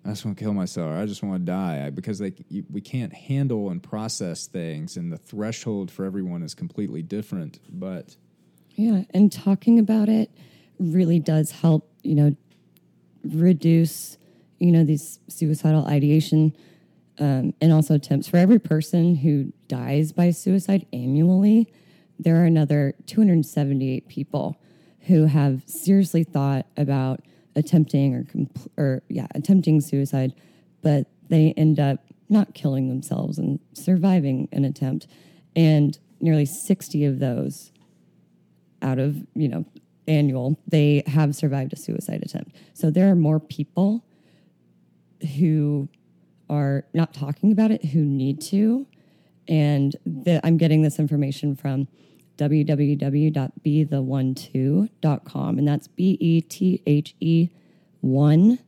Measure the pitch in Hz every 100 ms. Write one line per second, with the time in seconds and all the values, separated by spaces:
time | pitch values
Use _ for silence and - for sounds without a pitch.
0 | 98 104 110 95 107 101 90 - 80 82
1 | 107 98 101 92 87 92 92 76 71 71
2 | 92 98 98 92 - 98 92 101 95 127
3 | 107 - - 135 139 113 101 87 - 107
4 | 110 - 92 82 - 92 82 76 80 90
5 | 85 80 _ 107 104 113 - 101 92 -
6 | 98 98 92 85 82 - 87 - 101 80
7 | 82 101 104 95 80 - _ 90 95 92
8 | - _ _ _ _ _ _ - 220 202
9 | 196 185 208 - 196 196 - 233 208 220
10 | 208 220 214 _ - _ _ _ 170 170
11 | 175 170 151 156 151 - 165 156 _ _
12 | - 147 147 139 _ _ _ _ _ _
13 | _ _ - 156 175 165 165 165 165 -
14 | - - _ _ _ _ 175 165 156 147
15 | - - - - 160 156 156 156 - 147
16 | 143 156 151 156 156 - _ _ _ _
17 | _ - 147 131 127 - 160 156 156 151
18 | - 139 - 175 185 233 - 156 156 175
19 | 170 165 151 147 135 - _ 127 123 143
20 | 156 160 175 170 - 190 - 196 - -
21 | 123 139 170 185 208 220 226 _ _ _
22 | _ - 165 165 170 160 143 147 139 -
23 | - - 208 165 147 - 139 139 131 131
24 | _ - 143 - - - _ _ _ _
25 | - 175 156 147 143 131 - - - 196
26 | 185 170 156 143 139 139 - - 143 139
27 | 131 131 _ _ _ - 151 165 147 143
28 | 139 123 127 - 135 - - - 143 131
29 | _ - 104 - 151 196 165 156 143 139
30 | 139 139 131 - _ _ _ _ 151 147
31 | 135 _ _ 165 156 - 156 151 143 135
32 | _ - _ 208 202 - 143 135 131 127
33 | - - - - 160 139 _ - - 185
34 | 190 185 139 131 - - 139 139 131 120
35 | - _ _ _ _ - 160 151 143 -
36 | _ _ 165 156 143 - - 190 - 151
37 | 147 131 135 117 - - - _ _ _
38 | _ _ _ _ _ _ _ _ 135 131
39 | 139 143 - - 143 - - - _ _
40 | - 156 147 131 127 156 - 156 147 143
41 | - 147 147 143 151 139 131 - - -
42 | - - - - - _ _ - 165 160
43 | 196 180 151 156 - - 147 - 196 226
44 | _ _ _ _ _ _ _ _ _ _
45 | _ _ 156 139 170 156 147 147 139 _
46 | _ _ _ _ _ 147 139 139 - 165
47 | 165 139 143 147 202 208 220 220 156 151
48 | 147 139 131 143 - 196 220 247 277 _
49 | _ _ _ _ - 160 147 143 139 -
50 | - 165 175 165 - 165 165 156 156 -
51 | 151 147 139 135 147 139 139 135 139 _
52 | _ _ _ - 147 156 147 147 143 147
53 | 139 143 156 151 131 - 156 151 151 139
54 | 131 135 131 131 - 135 131 165 214 _
55 | 156 139 - - 135 - 147 143 - -
56 | 185 185 170 165 - - 185 180 - 147
57 | 151 _ 160 165 170 _ _ _ _ _
58 | 131 135 147 156 208 247